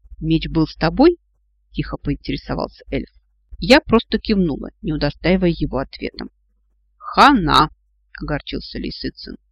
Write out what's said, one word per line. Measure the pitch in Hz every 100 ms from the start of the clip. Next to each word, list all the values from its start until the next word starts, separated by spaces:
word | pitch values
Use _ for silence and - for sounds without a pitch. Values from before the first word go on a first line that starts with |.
| _ -
меч | 156 160 151
был | 160 156
с | -
тобой?» | 160 175 320 349 _ _ _ _ _
тихо | - - -
поинтересовался | - 139 - 143 - 131 - - -
эльф. | 139 - _ _ _ _ -
Я | 165 285
просто | - 185 - 214
кивнула, | - 202 175 131 - -
не | -
удостаивая | 151 147 - 160 185 180 165
его | 151 127
ответом. | 143 - - - - _ _ _ _ _ _ _
«Хана!» | - - 254 262 156 135 156 - _ _ _ -
огорчился | 151 147 - - - -
Лисицын. | 143 - 131 - - - _